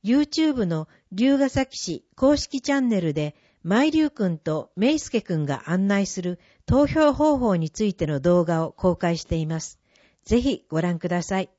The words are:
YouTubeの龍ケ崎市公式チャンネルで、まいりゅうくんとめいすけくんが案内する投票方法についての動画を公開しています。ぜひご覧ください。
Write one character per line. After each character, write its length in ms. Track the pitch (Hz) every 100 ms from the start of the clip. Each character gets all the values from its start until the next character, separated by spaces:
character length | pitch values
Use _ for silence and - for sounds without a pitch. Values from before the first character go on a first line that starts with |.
YouTube 600 | 196 262 294 320 311 262
の 240 | 190 160 156 _ _
龍 260 | 185 254 277
ケ 100 | 269
崎 300 | 277 262 -
市 260 | - 160 _ -
公 200 | 262 285
式 240 | - 277
チ 120 | 269
ャ 80 | 277
ン 80 | 254
ネ 120 | 208
ル 140 | 170
で、 220 | 151 151 - _ _
ま 220 | 170 208
い 60 | 302
り 120 | 311
ゅ 40 | 302
う 40 |
く 180 | - 190
ん 80 | 160
と 360 | - 156 - -
め 180 | 226
い 40 | 311
す 120 | -
け 120 | 233
く 140 | - 165
ん 100 | 143
が 240 | 139 -
案 160 | 180 196
内 200 | 202 190
す 140 | -
る 180 | 180 175 _ _ -
投 200 | 247 285
票 280 | 320 302
方 240 | 269 302 277
法 180 | 240 180
に 140 | 156
つ 120 | -
い 100 | 214
て 120 | 180 156
の 140 | 147
動 240 | 156 175
画 220 | 165 165 160
を 60 |
公 240 | - 185 170
開 200 | 175 170
し 80 |
て 120 | - 165
い 100 | 156
ま 140 | 160
す。 180 | - - _ _ _ _
ぜ 180 | - 233
ひ 240 | 254 226 _
ご 140 | 156
覧 160 | 175 170
く 100 | 175
だ 140 | 175
さ 180 | - 190
い。 80 | 180